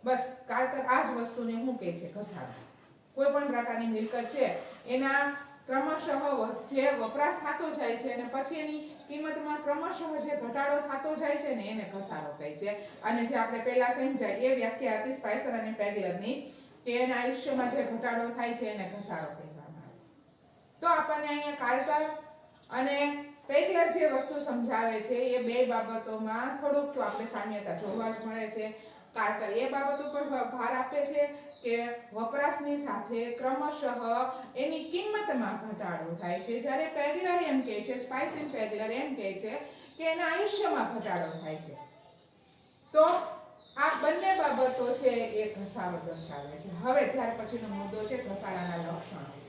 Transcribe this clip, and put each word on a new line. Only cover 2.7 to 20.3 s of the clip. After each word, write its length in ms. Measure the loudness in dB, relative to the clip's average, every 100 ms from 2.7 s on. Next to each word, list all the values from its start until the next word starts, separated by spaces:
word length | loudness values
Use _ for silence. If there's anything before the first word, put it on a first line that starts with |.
| -20 -20 -20 _
કોઈ 180 | 2 4
પણ 160 | 4 2
પ્રકારની 380 | 0 0 0 0
મિલકત 420 | 0 0 -2 -2
છે, 300 | 2 2 2 -6 -12 -2
એના 500 | 2 4 4 4 0 -10 -16 -2
ક્રમશઃ 420 | 0 2 0 0 0
વ-, 500 | 2 2 0 -4 -2
જે 160 | 4 4
વપરાશ 440 | 4 0 2 2
થતો 400 | 2 -4 -2 -2
જાય 220 | 0 0 0
છે 160 | -2
અને 160 | -4 -2
પછી 220 | -4 -2
એની 420 | -4 -4 -6 -8 -14 -10
કિંમતમાં 480 | -6 -4 -4 -4 -2
ક્રમશઃ 680 | 0 0 -2 -4 -4 -2 -2
જે 100 | -2
ઘટાડો 440 | -2 0 2 2
થતો 360 | 2 -2 -2 -2
જાય 200 | 0 0
છે 180 | 0
ને, 80 | -2
એને 280 | -4 -6 -6
ઘસારો 380 | -8 -6 -6 -8 -8
કહે 180 | -8 -4
છે. 140 | -4 -4 -8 -6
અને 240 | 0 2 2
જે 80 |
આપણે 240 | 2 2 0
પહેલા 300 | 2 4 4
સમજાય 440 | 4 2 2 0
એ 220 | 2 4
વ્યાખ્યા 460 | 4 2 0 0 0
હતી 140 | 0
સ્પાઇસર 360 | -2 -2 -2 0
અને 240 | -2 -2 0
પેગલરની 760 | 0 0 -2 -2 -2 -4 -6 -14 -20 -10
કે 60 | -2
એના 240 | 2 2
આયુષ્યમાં 540 | 2 0 -2 0 0 2
જે 140 | 0
ઘટાડો 460 | 0 -2 -2 0 -2
થાય 260 | -2 -2
છે, 120 | -2 -4
એને 260 | -4 -6 -8
ઘસારો 300 | -8 -6 -6
કહેવામાં 580 | -10 -14 -14 -16 -16
આવે 140 | -18 -20
છે. 120 | -20 -20 _